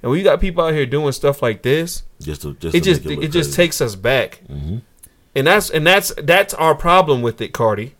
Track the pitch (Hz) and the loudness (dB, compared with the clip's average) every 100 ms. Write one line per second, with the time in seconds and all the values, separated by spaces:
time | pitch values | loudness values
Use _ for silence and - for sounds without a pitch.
0 | 120 147 190 143 190 175 165 156 131 143 | -2 2 2 4 0 0 0 0 0 0
1 | 147 131 143 139 120 110 120 147 170 - | -2 0 0 0 -2 -2 0 0 0 -8
2 | - - 73 73 73 69 82 165 127 151 | -12 -14 -10 -10 -10 -8 -2 0 2 0
3 | - 147 156 165 143 143 175 - 123 98 | 0 -6 -2 -2 -2 0 0 0 -4 -2
4 | 107 131 110 - - 69 73 104 - _ | -2 0 -2 -8 -14 -10 -8 -8 -10 _
5 | - _ _ - 139 202 - 160 156 190 | -20 _ _ -2 2 2 2 0 2 2
6 | 196 - 143 175 196 - 160 151 170 180 | 2 -6 0 2 2 0 0 2 4 4
7 | 165 131 117 110 113 - 113 101 117 _ | 4 2 0 -4 -8 0 0 0 -6 _